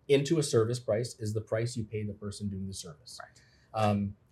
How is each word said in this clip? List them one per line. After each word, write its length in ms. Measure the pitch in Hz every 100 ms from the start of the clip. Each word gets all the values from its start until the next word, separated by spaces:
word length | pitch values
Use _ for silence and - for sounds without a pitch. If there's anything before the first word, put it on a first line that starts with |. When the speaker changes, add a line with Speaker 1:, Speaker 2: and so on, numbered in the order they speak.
| -
Speaker 1:
into 320 | 139 147 160
a 40 |
service 360 | 143 117 110 123
price 380 | - 107 123 -
is 140 | 107
the 60 | 110
price 360 | 104 113 120 120
you 60 |
pay 220 | 107 107
the 80 | 107
person 360 | 101 104 - 104
doing 200 | 95 95
the 60 |
service. 440 | 95 90 76 - -
Speaker 2:
Right. 640 | - - _ _ _ 113
Speaker 1:
Um, 300 | 107 104 101 - _